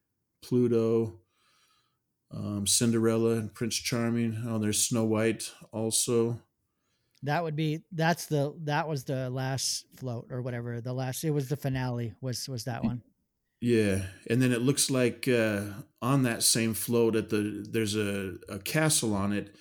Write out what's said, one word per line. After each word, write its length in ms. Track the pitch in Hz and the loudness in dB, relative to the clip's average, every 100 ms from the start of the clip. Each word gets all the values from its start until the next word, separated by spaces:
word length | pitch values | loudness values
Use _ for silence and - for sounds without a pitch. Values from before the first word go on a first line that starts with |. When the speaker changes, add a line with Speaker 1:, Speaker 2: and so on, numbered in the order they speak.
| _ _ _ _ | _ _ _ _
Speaker 1:
Pluto, 800 | - 123 120 117 113 113 110 - _ _ _ _ _ _ _ _ _ _ _ | -2 2 4 4 4 2 0 -6 _ _ _ _ _ _ _ _ _ _ _
um, 340 | 110 101 101 101 | -10 -6 -4 0
Cinderella, 680 | - 117 113 113 113 113 117 | 2 4 4 4 4 2 2
and 180 | 107 | -2
Prince 220 | - 113 - | -4 -4 -4
Charming. 680 | - 120 117 117 117 110 120 | -2 -2 0 0 -2 -2 -4
Oh, 100 | 113 | 0
there's 260 | 107 104 | 0 2
Snow 220 | - 120 113 | 0 2 2
White 460 | 110 113 107 - - - | 2 2 0 -6 -14 -12
also. 720 | 110 113 - - 117 117 113 _ _ _ _ _ _ _ _ | -4 -2 0 2 2 2 -2 _ _ _ _ _ _ _ _
Speaker 2:
That 220 | 135 156 | -2 -2
would 120 | 165 151 | -2 -2
be, 280 | 156 156 - | -2 -2 -6
that's 340 | 165 160 170 - | 0 2 2 0
the, 300 | 147 143 165 | 0 0 -4
that 240 | 151 147 156 | -4 -2 -2
was 160 | 147 | -4
the 260 | 127 131 127 | -4 -4 -4
last 560 | 131 131 135 - - - - | -4 -4 -2 -2 -4 -8 -12
float 300 | 127 117 - | -8 -8 -8
or 100 | 123 | -8
whatever. 400 | 127 120 120 117 | -6 -6 -6 -8
The 120 | 120 | -6
last, 300 | 127 131 127 | -4 -4 -4
it 60 | 160 | -2
was 180 | 147 127 | -2 -2
the 100 | 147 | -4
finale 580 | 139 131 127 120 117 - | -2 -2 -2 -2 -4 -6
was, 280 | 131 113 - | -8 -6 -6
was 140 | 123 | -8
that 180 | 127 117 | -6 -2
Speaker 1:
Y- 60 | 110 | -2
Speaker 2:
one. 160 | 120 - _ _ _ _ - | -4 -10 _ _ _ _ -4
Speaker 1:
Yeah. 460 | 120 113 104 95 95 - - | 2 4 4 2 -2 -10 -2
And 140 | 117 | 2
then 100 | 127 | 4
it 100 | 120 | 4
looks 280 | 123 139 - | 2 2 2
like, 380 | 131 120 - 135 | 2 2 0 0
uh, 380 | 120 110 101 104 98 - - | 2 2 0 -4 -10 -16 -6
on 220 | 120 139 | 0 2
that 180 | 127 117 | 2 2
same 320 | - 120 113 | 2 2 2
float 420 | 107 - 117 113 110 | 0 0 2 4 2
at 140 | 107 | 0
the, 360 | 107 104 104 107 | 0 0 -4 -4
there's 260 | 113 107 107 | -2 0 0
a, 400 | 101 101 95 87 - | -2 -2 -4 -8 -10
a 80 | 101 | -10
castle 540 | - 156 156 156 113 | -2 2 2 2 2
on 180 | 101 101 | 0 0
it. 240 | 101 - - | -2 -4 -14